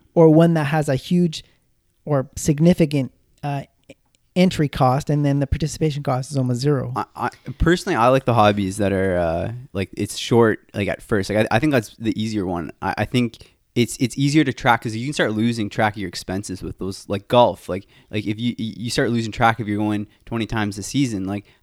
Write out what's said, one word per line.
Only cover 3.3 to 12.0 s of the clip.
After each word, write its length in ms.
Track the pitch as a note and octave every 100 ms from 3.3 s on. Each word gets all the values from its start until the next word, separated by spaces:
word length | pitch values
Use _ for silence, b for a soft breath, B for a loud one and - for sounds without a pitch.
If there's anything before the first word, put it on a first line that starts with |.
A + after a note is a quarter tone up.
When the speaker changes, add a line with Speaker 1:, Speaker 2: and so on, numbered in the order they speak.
| _
Speaker 1:
uh, 220 | D3 C#3+ - _ - - _ _ _ F3+
entry 340 | F#3 - D3
cost, 400 | - C3 C3+ -
and 160 | D3 C#3+
then 140 | C#3
the 80 | C3+
participation 560 | - D#3 - D#3 C#3+
cost 260 | C#3+ B2+ C3
is 60 | C#3
almost 220 | B2+ A#2+
zero? 320 | C#3 C#3 A#2+ B2+
Speaker 2:
I, 100 | - -
I, 140 | A#2 - - -
personally, 380 | E3 F3+ - C3+
I 120 | A#2+
like 160 | C3 B2+
the 80 | A#2
hobbies 420 | G#2 G#2 F#2+ G2+
that 160 | G2+
are, 240 | G2 F#2+ F2
uh, 340 | E2+ E2+ G2 A#2+ B2+
like, 160 | - F#2+ -
it's 200 | G2+ -
short, 520 | - A#2 A2+ - _ -
like, 120 | F#2+
at 140 | -
first. 280 | - G#2 F#2
Like, 160 | G#2 A2+
I, 40 | A2
I 40 |
think 120 | D#3
that's 220 | C3 G#2+
the 160 | -